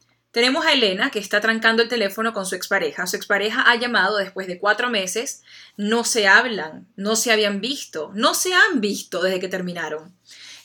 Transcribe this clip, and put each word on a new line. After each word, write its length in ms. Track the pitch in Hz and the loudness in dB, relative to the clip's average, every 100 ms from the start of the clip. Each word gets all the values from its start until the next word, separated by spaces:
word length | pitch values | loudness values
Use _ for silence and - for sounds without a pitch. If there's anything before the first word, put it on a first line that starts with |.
| _ _ _ | _ _ _
Tenemos 320 | 226 247 294 320 | 0 2 2 2
a 80 | |
Elena 360 | 277 214 190 269 | 4 2 2 -2
que 80 | 214 | -2
está 240 | 190 208 | -2 0
trancando 400 | 220 226 226 226 | 0 2 2 4
el 80 | 226 | 2
teléfono 440 | 240 196 196 220 | 0 -2 -2 -4
con 120 | 214 185 | -4 -6
su 80 | 196 | -6
expareja. 520 | - 196 160 - 180 | -2 -2 -2 -4 -6
Su 80 | 190 | -6
expareja 480 | - 202 208 226 247 | -2 -2 0 2 2
ha 80 | 233 | 2
llamado 420 | 240 214 190 208 | 2 0 2 0
después 300 | 190 190 185 | -4 -6 -8
de 120 | 180 | -2
cuatro 300 | 202 214 247 | 0 0 0
meses. 520 | 220 185 214 262 - _ - - - | -2 -2 -4 -6 -10 _ -20 -20 -6
No 280 | 208 233 | 0 0
se 240 | 226 233 196 | 0 2 6
hablan, 600 | 208 247 202 156 - - - | 6 6 -2 -6 -10 -18 -8
no 200 | 196 220 | -2 0
se 160 | 247 | 2
habían 300 | 214 208 202 | 2 2 0
visto, 500 | 220 285 - 160 151 | -4 -8 -8 -10 -8
no 220 | 196 277 349 | 0 0 2
se 180 | 370 | 2
han 260 | 359 415 294 | 4 4 2
visto 440 | 202 196 - 190 | -2 -4 -6 -2
desde 160 | 190 185 | -2 -2
que 80 | 185 | -4
terminaron. 680 | 185 180 175 160 151 165 _ _ - - - | -6 -6 -6 -8 -8 -12 _ _ -20 -20 -12